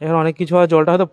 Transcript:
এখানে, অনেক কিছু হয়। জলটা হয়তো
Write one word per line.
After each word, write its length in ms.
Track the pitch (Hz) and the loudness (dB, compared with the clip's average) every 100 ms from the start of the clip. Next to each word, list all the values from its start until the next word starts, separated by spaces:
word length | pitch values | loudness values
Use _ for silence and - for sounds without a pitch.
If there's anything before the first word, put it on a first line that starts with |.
এখানে, 160 | 156 165 | -4 -2
অনেক 120 | 160 156 | -2 -4
কিছু 140 | 165 180 | -2 0
হয়। 100 | 175 | 2
জলটা 180 | 160 156 | 2 2
হয়তো 140 | 180 180 | 0 -2